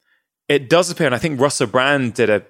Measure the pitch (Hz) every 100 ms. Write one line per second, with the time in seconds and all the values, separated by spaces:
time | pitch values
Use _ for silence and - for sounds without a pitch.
0 | _ _ _ _ - 143 127 165 175 175
1 | 151 120 165 135 139 - 120 131 135 143
2 | 123 104 110 104 -